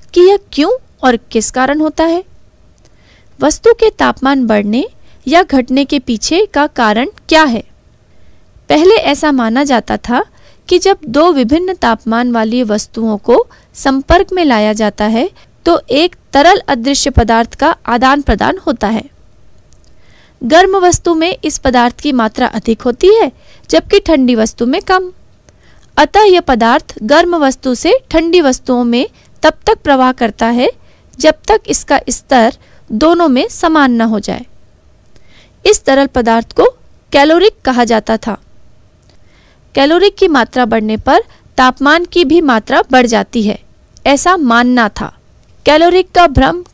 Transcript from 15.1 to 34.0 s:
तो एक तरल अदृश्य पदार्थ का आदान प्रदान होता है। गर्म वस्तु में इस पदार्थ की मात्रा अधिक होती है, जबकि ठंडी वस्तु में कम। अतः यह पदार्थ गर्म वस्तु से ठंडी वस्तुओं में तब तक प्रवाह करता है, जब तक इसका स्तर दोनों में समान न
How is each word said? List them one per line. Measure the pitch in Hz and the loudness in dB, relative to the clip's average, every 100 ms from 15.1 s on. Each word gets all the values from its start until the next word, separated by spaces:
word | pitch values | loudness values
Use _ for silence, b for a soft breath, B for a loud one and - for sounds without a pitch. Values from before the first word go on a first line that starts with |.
| 226 349 b b _ 330 | -2 -4 b b _ -2
तो | 339 - | 0 0
एक | 269 359 - _ | -2 -2 -4 _
तरल | 277 320 403 - | 2 4 2 0
अदृश्य | 262 233 277 285 | -4 -2 -2 -2
पदार्थ | - 226 226 - - | 0 0 0 -2 -4
का | 294 339 - | -4 -2 -4
आदान | 233 262 285 | 0 0 0
प्रदान | 277 214 214 381 | -2 -2 -2 -4
होता | - 233 202 | -6 -4 -4
है। | 220 262 _ - _ - - _ - b b b b b - | -6 -8 _ -20 _ -20 -20 _ -20 b b b b b -12
गर्म | 240 311 381 392 | 0 2 4 2
वस्तु | 359 - 359 330 | 0 0 0 -2
में | 330 381 | -2 -4
इस | 302 - | -8 -6
पदार्थ | 262 247 240 233 | -2 0 0 -2
की | 294 | -4
मात्रा | 262 220 - 254 | -2 -2 -2 -4
अधिक | 226 - 220 | -4 -4 -4
होती | 254 240 370 | -4 0 2
है, | 440 302 b b b - | 4 0 b b b -4
जबकि | 320 - 403 | -2 0 0
ठंडी | 403 302 254 233 | 2 0 2 0
वस्तु | 220 - 240 | -2 -4 -4
में | 320 | -4
कम। | - 370 370 - - _ _ b b b b - | -2 -2 -4 -12 -20 _ _ b b b b -2
अतः | 294 392 | 0 2
यह | 427 359 | 4 2
पदार्थ | - 247 226 277 - - | 0 0 0 0 -4 -8
गर्म | 214 302 349 349 | 0 2 2 0
वस्तु | 277 262 262 247 | -2 -2 -6 -4
से | 320 523 - | 0 -2 -2
ठंडी | 320 330 359 | -2 0 2
वस्तुओं | 285 254 - 247 | 2 -2 -2 -2
में | 240 233 403 b b - | 0 -2 -4 b b -4
तब | 311 - - | -2 -2 -2
तक | 440 | -2
प्रवाह | 294 277 254 | 0 2 0
करता | 254 226 - 233 | 0 -4 -2 -4
है, | 240 294 - b b b - | -2 -2 -4 b b b -2
जब | 311 311 - | 0 0 0
तक | 427 - | -2 -2
इसका | - - 285 - | -6 -2 -4 -4
स्तर | - - 247 226 - b b - | -10 -2 2 2 -2 b b -10
दोनों | 220 311 349 330 | -2 0 2 0
में | 247 392 | 0 -2
समान | - 339 320 269 | -4 -2 2 2
न | 233 | 0